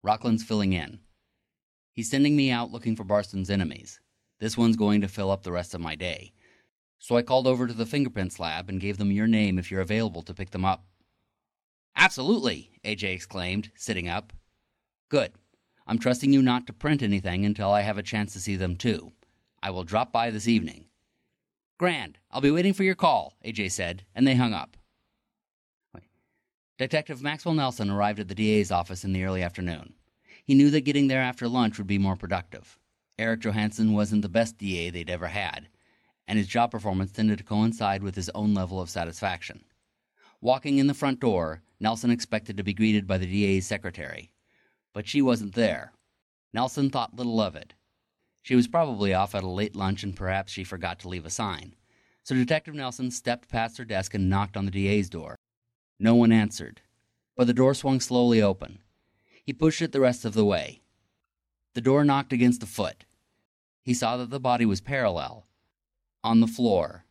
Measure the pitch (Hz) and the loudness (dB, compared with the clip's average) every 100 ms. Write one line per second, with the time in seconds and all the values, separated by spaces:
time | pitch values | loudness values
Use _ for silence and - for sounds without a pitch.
0 | 98 107 120 113 - 107 98 90 71 - | -2 -2 0 0 0 -2 0 0 -4 -14
1 | _ _ _ _ _ _ _ _ _ - | _ _ _ _ _ _ _ _ _ -10
2 | 113 139 147 147 135 120 120 117 117 110 | -2 2 4 4 2 0 -4 -6 -4 -4
3 | 98 104 101 98 92 98 85 67 69 - | 0 0 0 -6 0 0 0 -4 -18 -20
4 | _ _ _ _ 110 123 117 110 104 104 | _ _ _ _ -6 2 4 4 4 2
5 | 101 - 98 98 92 87 87 87 82 78 | 0 -4 -2 -2 -2 -6 -6 -8 -8 -6
6 | 90 80 - _ _ _ _ _ _ _ | -6 -8 -14 _ _ _ _ _ _ _
7 | - 120 120 131 127 127 123 110 113 147 | 0 0 4 2 4 2 0 -2 -2 0
8 | 131 110 92 - 82 80 92 95 98 98 | -2 -2 -4 -4 -6 -6 -6 -6 -4 -2
9 | 101 101 110 110 104 92 90 95 92 107 | 0 2 4 4 2 0 -2 -4 -2 -2
10 | 110 85 82 87 95 92 95 90 _ _ | -2 -6 -14 -14 -10 -4 -2 -2 _ _
11 | _ _ _ _ _ _ _ _ _ - | _ _ _ _ _ _ _ _ _ 2
12 | 180 - 131 139 127 76 - _ - 104 | 2 4 0 2 0 -4 -10 _ -8 -4
13 | 101 92 - 95 90 98 - _ - 95 | -4 -6 -8 -6 -4 -4 -6 _ -6 -4
14 | 87 90 - - _ _ _ _ _ _ | -4 -6 -8 -20 _ _ _ _ _ _
15 | _ 147 113 _ _ _ _ _ - 113 | _ -2 -2 _ _ _ _ _ -4 -2
16 | 127 123 139 139 127 123 123 - 151 147 | 0 0 4 6 6 2 -4 -6 -2 0
17 | 107 101 95 92 104 104 98 104 101 101 | 2 0 0 0 0 0 2 2 2 -4
18 | 101 110 101 98 98 95 90 87 123 87 | -4 -4 -4 -6 -6 -2 -2 -2 -2 -2
19 | 82 _ _ _ _ _ 98 90 87 107 | -6 _ _ _ _ _ -8 -8 -2 -2
20 | 123 117 117 107 110 110 87 - - _ | 0 0 0 -2 2 2 0 -12 -20 _
21 | _ _ _ _ _ _ _ _ 180 156 | _ _ _ _ _ _ _ _ -2 -2
22 | 87 - _ 127 139 160 190 190 190 180 | -8 -14 _ 2 4 6 2 2 0 4
23 | 170 120 69 _ 110 107 95 - 87 92 | 2 2 -2 _ -10 -6 -4 -4 -6 -6
24 | - - 135 127 123 95 62 - _ _ | -12 2 4 4 2 -2 -8 -18 _ _
25 | _ _ _ _ _ _ _ _ _ - | _ _ _ _ _ _ _ _ _ -20
26 | _ _ _ _ _ _ _ - 131 156 | _ _ _ _ _ _ _ -8 -2 -2
27 | 151 135 143 151 175 156 131 120 101 101 | -4 -8 -6 -6 -2 0 -2 -2 -2 2
28 | 104 104 95 95 107 107 90 90 87 92 | 0 0 -8 0 2 4 2 -2 -2 -6
29 | 95 95 95 92 87 90 90 78 - _ | -4 -2 -2 -2 -4 -4 -6 -6 -12 _
30 | _ _ _ - - 139 143 151 135 143 | _ _ _ -16 2 6 6 4 2 2
31 | 139 131 127 123 120 123 113 107 95 101 | 2 2 -2 -2 -2 0 0 -2 -2 0
32 | 98 92 90 92 85 62 - _ _ _ | 2 0 -4 -6 -6 -20 -20 _ _ _
33 | _ - 113 113 113 104 107 107 110 104 | _ -6 -4 -2 -2 -2 -2 2 2 4
34 | 101 107 101 101 113 - 101 87 87 85 | 2 0 0 0 0 -4 -6 -4 -4 -6
35 | 82 90 87 98 90 - 78 _ _ _ | -6 -6 -6 -6 -6 -8 -16 _ _ _
36 | _ _ - 107 95 117 120 110 101 95 | _ _ -2 -2 0 0 0 -2 -2 -2
37 | 95 - 107 104 - 107 113 113 107 98 | -2 0 0 0 -2 0 0 0 -2 -2
38 | 98 95 90 - 107 101 90 95 87 90 | -4 -6 -8 -2 0 0 0 -6 -6 -6
39 | 85 80 98 87 - - _ _ _ _ | -6 -4 -6 -6 -10 -18 _ _ _ _
40 | _ _ _ _ 117 131 147 139 139 143 | _ _ _ _ 0 0 2 2 2 2
41 | 143 127 123 95 80 82 _ _ 110 113 | -2 0 0 0 -2 -6 _ _ -4 0
42 | 120 120 - 110 104 98 101 95 110 104 | 0 0 -2 -6 -6 -6 -4 2 2 2
43 | 95 95 92 98 101 95 92 101 92 85 | 0 -2 0 0 2 2 0 -6 -8 -10
44 | 76 78 - _ _ _ _ _ _ 101 | -14 -14 -18 _ _ _ _ _ _ -12
45 | 104 143 131 113 104 98 110 78 - _ | -2 2 2 2 -2 0 0 0 -8 _
46 | _ _ _ _ _ 110 127 - 139 135 | _ _ _ _ _ -4 -4 0 -2 -2
47 | 113 110 120 113 101 76 - - _ _ | -6 -6 -2 0 0 -4 -18 -20 _ _
48 | _ _ _ _ - 127 120 - 156 107 | _ _ _ _ 2 4 4 2 0 0
49 | 101 92 101 101 92 92 104 101 95 101 | 0 2 0 -4 -4 -4 -4 -2 -4 -2
50 | 101 92 95 95 95 - 92 92 85 87 | -6 -6 -4 -4 -6 -12 -10 -8 -8 -8
51 | 90 90 80 - 104 80 87 _ _ _ | -10 -10 -8 -6 -6 -6 -12 _ _ _
52 | _ _ - 131 123 156 - 147 131 123 | _ _ -2 0 2 0 -2 -10 -10 -6
53 | 127 123 - 120 _ 117 117 117 117 95 | -8 -6 -4 -6 _ -4 -4 -6 -4 -4
54 | 95 104 92 98 101 101 98 95 98 104 | -4 -2 2 2 0 -4 -4 0 2 2
55 | 90 85 71 - _ _ _ _ _ _ | 0 -8 -12 -16 _ _ _ _ _ _
56 | 107 120 117 113 104 - 65 - _ _ | 4 6 8 6 4 -4 -14 -16 _ _
57 | _ _ _ - 123 120 131 139 139 131 | _ _ _ 0 2 4 4 4 0 0
58 | - 123 123 113 104 92 - - _ _ | 2 2 6 6 4 0 -8 -18 _ _
59 | _ _ _ _ - 135 160 - 165 143 | _ _ _ _ -10 2 2 2 -2 2
60 | 127 123 117 107 104 87 71 - _ _ | 2 2 -2 2 4 2 -2 -12 _ _
61 | _ _ _ _ _ _ _ 123 120 139 | _ _ _ _ _ _ _ -2 2 4
62 | 147 139 143 127 123 120 104 - 87 - | 4 2 0 4 4 4 -4 -6 -6 -6
63 | _ _ _ _ _ _ _ _ - 123 | _ _ _ _ _ _ _ _ -4 -2
64 | 117 123 123 139 127 120 113 95 - 139 | 0 -4 -6 -4 0 4 4 2 -2 0
65 | 113 85 65 110 _ _ _ _ _ _ | 0 -2 -6 -12 _ _ _ _ _ _
66 | _ _ 113 113 113 117 120 92 78 82 | _ _ 4 6 6 2 2 2 0 -8
67 | _ | _